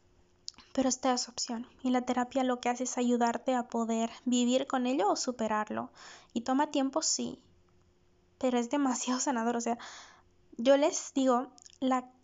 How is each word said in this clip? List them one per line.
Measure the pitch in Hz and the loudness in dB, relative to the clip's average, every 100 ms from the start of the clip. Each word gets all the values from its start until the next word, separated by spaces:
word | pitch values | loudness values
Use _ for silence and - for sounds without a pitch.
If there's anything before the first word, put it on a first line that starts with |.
| _ _ _ _ - - - | _ _ _ _ -18 -18 -8
Pero | - 262 | 0 0
esta | 254 269 | 2 0
es | 247 - | 0 -2
opción. | - - 226 247 - | -8 -8 -8 -10 -6
Y | 254 | 0
la | 247 | 0
terapia | 247 247 247 269 | 0 -2 0 0
lo | 254 247 | 0 0
que | 247 | -2
hace | 247 | -2
es | 254 - | -4 0
ayudarte | 240 240 233 233 - 254 | 2 4 2 0 0 -2
a | 233 | -2
poder | 233 226 226 226 - 254 | -4 -2 0 -2 -4 -2
vivir | 247 240 254 269 | 2 4 2 2
con | 262 247 | -2 0
ello | 277 403 | 0 2
o | 311 | 0
superarlo. | - 240 220 214 214 220 247 - - - - | -2 -4 -2 -2 -2 -6 -8 -12 -20 -20 -10
Y | 233 | -8
toma | 233 262 302 | -2 0 2
tiempo, | 294 269 311 | 0 0 0
sí. | 311 - 240 247 _ _ _ _ _ _ _ _ _ - | -2 -4 -4 -10 _ _ _ _ _ _ _ _ _ -4
Pero | 254 247 | 0 0
es | 233 | 0
demasiado | 294 277 233 - 254 | 0 0 0 -2 -2
sanador. | 302 240 226 240 | 0 0 0 -2
O | |
sea, | 233 233 - - - - _ _ _ - | -2 -6 -8 -18 -20 -20 _ _ _ -2
yo | 240 277 | 4 6
les | 311 359 - 277 | 6 0 -4 0
digo, | 262 247 269 - - - | 4 2 0 -12 -20 -6
la | 262 254 247 - | -2 -2 -4 -18